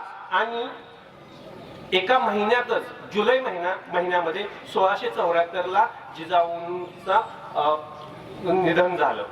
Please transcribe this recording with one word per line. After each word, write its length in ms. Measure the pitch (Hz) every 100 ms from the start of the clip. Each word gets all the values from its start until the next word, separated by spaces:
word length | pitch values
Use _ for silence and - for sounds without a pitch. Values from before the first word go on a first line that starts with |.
| - - -
आणि 360 | 185 226 233 262 - - - - - - - - - - - -
एका 260 | 190 214 262
महिन्यातच, 920 | 226 208 208 247 247 - - - 127
जुलै 260 | 208 214 262
महिना, 360 | 247 180 175 190 -
महिन्यामध्ये 520 | 180 180 180 165 180 208 - -
सोळाशे 360 | - 190 202 240
चौऱ्याहत्तर 560 | 233 175 170 170 185 180
ला 220 | 196 226 - - -
जिजाऊंचा, 1040 | 165 180 170 170 175 180 175 - 185 196 - - - -
अ, 200 | - 151 - - - - - - 180
निधन 440 | 185 170 165 180 175
झालं. 280 | 180 - -